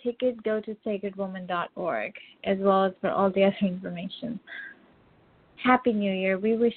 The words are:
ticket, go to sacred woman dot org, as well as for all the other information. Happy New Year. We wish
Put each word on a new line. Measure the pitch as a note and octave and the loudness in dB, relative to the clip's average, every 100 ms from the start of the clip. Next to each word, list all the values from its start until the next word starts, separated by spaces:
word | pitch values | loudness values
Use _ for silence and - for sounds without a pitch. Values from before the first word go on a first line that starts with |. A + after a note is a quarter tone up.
ticket, | A#3+ A#3+ B3+ A#3 | -6 -2 -2 0
go | A3 G#3+ | -2 -2
to | G#3+ G#3+ | -4 -8
sacred | A3+ G3+ G3+ | -6 -4 -6
woman | F#3+ F#3+ F#3+ F3+ | -6 -8 -8 -4
dot | F3 - - | -4 -4 -4
org, | F3 A2+ G#2 - - _ | -4 -2 -4 -10 -20 _
as | F#3+ F#3+ | -2 2
well | G3 F#3+ F#3+ | 4 4 4
as | F#3 | 0
for | F#3 | -2
all | - G3 | 2 2
the | G3 | 4
other | G3 G3 | 4 4
information. | G3 F#3 F#3 F3 F#3+ - A#3+ A3+ - - - - _ _ _ _ _ _ _ - | 0 -2 -6 -8 -10 -10 -10 -10 -12 -16 -16 -18 _ _ _ _ _ _ _ -2
Happy | B3 B3+ B3 | 2 4 4
New | G#3+ G3+ | 0 0
Year. | F#3+ F#3+ F#3+ | 0 0 0
We | A3 A3+ | 0 2
wish | A#3 | 2